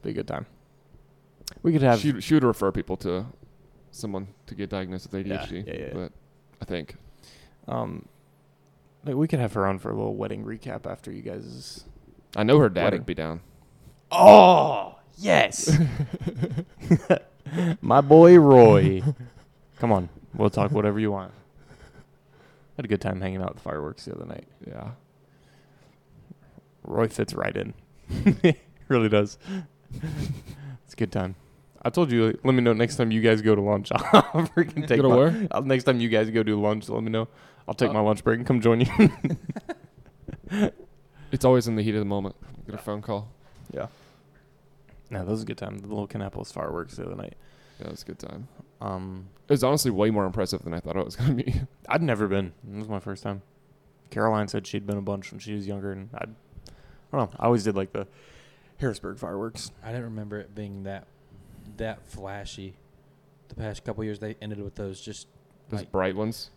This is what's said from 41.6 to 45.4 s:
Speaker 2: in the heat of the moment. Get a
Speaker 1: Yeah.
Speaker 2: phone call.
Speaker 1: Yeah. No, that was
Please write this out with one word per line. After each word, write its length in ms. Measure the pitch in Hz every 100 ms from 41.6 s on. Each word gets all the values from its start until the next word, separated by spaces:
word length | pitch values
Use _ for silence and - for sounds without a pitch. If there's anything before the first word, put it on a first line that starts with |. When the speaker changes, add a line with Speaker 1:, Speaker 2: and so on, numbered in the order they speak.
| 117
Speaker 2:
in 80 | 110
the 60 |
heat 100 | 107
of 60 | 107
the 40 |
moment. 300 | 101 101 98 - - - -
Get 80 |
a 40 | 104
Speaker 1:
Yeah. 40 |
Speaker 2:
phone 180 | - 104
call. 260 | 104 104 110 - - - -
Speaker 1:
Yeah. 140 | - - _ - _ _ _ _ _ _ _ _ - -
No, 100 | 98
that 100 | 90
was 120 | 110